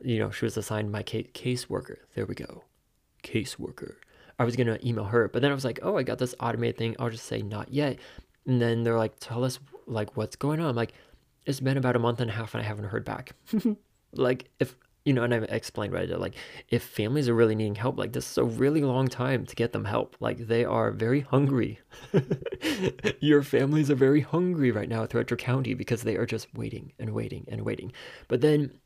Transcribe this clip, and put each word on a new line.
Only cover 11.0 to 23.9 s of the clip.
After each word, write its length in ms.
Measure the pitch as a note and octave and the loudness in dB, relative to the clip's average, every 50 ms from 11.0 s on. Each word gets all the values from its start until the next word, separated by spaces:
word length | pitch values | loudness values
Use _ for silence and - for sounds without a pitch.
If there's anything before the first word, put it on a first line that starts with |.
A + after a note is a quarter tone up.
| - _ - _ _ _ _ _ - | -20 _ -20 _ _ _ _ _ -6
"It's 140 | - C3+ - | -6 -4 -2
been 160 | C3 C3 C3+ | 0 0 2
about 180 | C#3 B2+ B2 A#2+ | 2 2 2 2
a 60 | A#2+ | 4
month 200 | A#2 A#2+ A#2 A#2 | 2 2 0 0
and 80 | A#2+ A2+ | -2 -2
a 60 | G#2 | -2
half 200 | A2+ A2 - - | -6 -6 -6 -6
and 80 | A2+ | -4
I 40 | A2 | -4
haven't 200 | G#2+ G#2 G#2 G#2 | -4 -4 -6 -6
heard 180 | G2 A2 A2+ - | -4 -4 -4 -4
back." 320 | A#2 G#2 - C3 - - _ _ - | -4 -8 -8 -10 -14 -20 _ _ -2
<laughs> 240 | - G#3 - A3+ G#3 - _ _ _ _ _ _ | -2 2 2 2 0 0 _ _ _ _ _ _
Like, 380 | - C3+ C3 B2 C3 B2+ - _ _ - | -2 0 2 2 2 0 -4 _ _ -4
if, 180 | C3 - - _ _ _ _ _ - | -4 -4 -4 _ _ _ _ _ 0
you 80 | D3 | 2
know, 100 | C3+ A#2+ | 2 4
and 100 | A#2 A#2+ | 4 2
I 40 | A#2+ | 2
explained 560 | A2+ A2 - A2+ A2+ - - - - G#2 F#2 | 0 0 -2 -2 -4 -4 -4 -6 -4 -4 -2
what 100 | F2+ F2 | -2 -2
I 40 | F2+ | -2
did, 120 | F2 E2+ F2 | -2 -2 -4
like, 160 | F#2 F2+ - - - - - - - - | -4 -6 -6 -10 -16 -16 -18 -14 -4 -2
if 140 | - A#2+ | -2 -2
families 460 | - - - - G#2 A2 C3+ D3+ C3+ A#2+ | -2 -4 -4 -2 0 0 2 2 2 4
are 60 | A#2 | 6
really 200 | A2+ A#2 A2 A2 | 6 6 6 6
needing 220 | A2 A2 G#2 G2+ | 2 0 -2 -2
help, 200 | G2+ A2+ C3 B2 | -2 -2 -2 -2
like, 160 | - G2 G#2+ | -2 -4 -4
this 160 | A#2 B2 - - | -4 -6 -6 -2
is 100 | - - | 0 2
a 60 | B2 | 2
really 380 | A#2 A2+ A2+ C3 C#3+ D#3 D#3+ | 2 2 2 2 4 4 4
long 240 | C#3+ C3 B2 C3 C3+ | 2 2 2 2 2
time 400 | B2+ - - B2 C3+ C3+ A2+ G2 | 0 0 -2 -2 0 0 -2 -2
to 80 | - - | -4 -2
get 180 | - A#2 A#2 | -2 -2 0
them 120 | - G#2+ G#2 | 0 -4 -4
help. 320 | G2 A2 A2+ G#2+ - - - | 0 0 -2 -2 -2 -6 -6
Like, 300 | A2+ A2+ - A#2+ A#2 G#2+ | -4 -4 -4 -4 -2 0
they 160 | A2+ A#2 A#2+ | 2 2 2
are 260 | - A2+ A2+ A2+ A2 | 2 2 2 2 0
very 300 | G#2 G#2 A2 A#2 C3+ D3 | 0 0 0 2 2 2
hungry. 580 | C3+ - C3 C#3 C#3+ C3+ C#3 A#2+ G#2+ - G#2+ - _ _ - - - - | 2 2 2 4 4 4 2 2 0 -2 -4 -10 _ _ -20 -20 -8 2
<laughs> 1080 | - D#3+ - - G3 - - - - - - D#4+ C#4+ G3+ F#3 - - - - G#3 - - | 2 2 2 2 -4 -4 -4 -10 -8 -4 -2 -2 0 0 0 -2 -2 0 -2 -2 -2 2
Your 220 | D3+ D3+ D3 D3 C#3 | 4 6 6 6 6
families 440 | - - A#2+ C3+ C#3 D3+ D#3 D3 | 4 2 2 4 4 4 4 4
are 60 | C3+ | 4